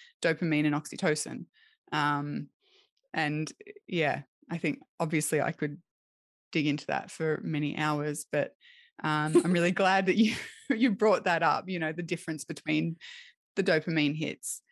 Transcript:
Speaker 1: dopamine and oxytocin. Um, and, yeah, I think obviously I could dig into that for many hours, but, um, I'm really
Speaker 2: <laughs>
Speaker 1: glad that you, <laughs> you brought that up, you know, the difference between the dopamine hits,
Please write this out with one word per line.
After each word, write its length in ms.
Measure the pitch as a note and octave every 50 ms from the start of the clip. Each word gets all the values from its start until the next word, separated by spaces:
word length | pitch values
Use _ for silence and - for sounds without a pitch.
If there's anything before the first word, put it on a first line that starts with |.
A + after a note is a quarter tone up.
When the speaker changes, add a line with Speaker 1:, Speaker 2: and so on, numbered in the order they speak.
| - - _ -
Speaker 1:
dopamine 460 | - E3 D#3+ - F3+ E3 D#3 D3+ D3+
and 80 | D3+ D3
oxytocin. 680 | D3+ D3+ - - - - E3 D3 D3 - - - - F3 - _ _ _ _ _ _ _ -
Um, 580 | - D3+ D3 D3 D3 C#3+ C#3+ D3 D3 C#3+ D3 C#3+ _ _ _ _ _ _ _ _ _ _ _ _ -
and, 400 | D#3+ D#3 D3 D3+ D3+ D#3 D3+ - - - - - - _ -
yeah, 340 | - E3+ D3+ C#3+ C3 C#3 C#3 _ _ _ _ -
I 80 | E3+ E3
think 200 | - D#3+ C3+ - - _ _ -
obviously 400 | E3+ D#3 E3+ D3+ D3+ - D#3+ D3
I 120 | - - D#3+
could 300 | - D#3 D3 - - _ _ _ _ _ _ _ _ _ _ _ _ _ _ -
dig 140 | E3 C#3+
into 200 | D3+ C#3+ D3+ -
that 240 | - D3 - - F#3
for 300 | - - D#3+ D#3 D3+ - -
many 340 | E3 D#3 D3 D3+ D3 -
hours, 480 | - D#3 D#3 D3+ D3 D3 D3+ D3 D3 - _
but, 240 | - D3 C#3 - - _ _ - - - - _ _ - -
um, 340 | D#3 D3+ D3+ D3+ D#3 D#3 F4 -
I'm 80 | E3+ F3+
really 200 | E3+ E3+ F3 F#3
Speaker 2:
<laughs> 100 | - G3
Speaker 1:
glad 240 | F#3 F#3+ G3 F#3+
that 100 | F#3 F3+
you, 180 | G3+ A3+ A3 - - - - -
<laughs> 160 | - - -
you 220 | B3+ A3 B3 B3+ G3
brought 320 | - G#3+ A3 F#3+ - -
that 180 | F#3 E3+ D#3+ E3+
up, 260 | D#3 D3 B2+ - F#3
you 100 | F#3 E3+
know, 120 | E3 D#3 D#3+
the 100 | E3 F3
difference 400 | D#3+ F3 D#3 - - D#3 D#3 -
between 520 | - D#3 - - D#3 D#3 D3+ E3 E3+ E3 - - - - - - - - _ _ _ -
the 80 | - -
dopamine 520 | G3 E3+ D#3 - F3 D#3+ D#3+ D3 C#3+ D3+
hits, 460 | D#3 D#3+ - - - - - - - _ _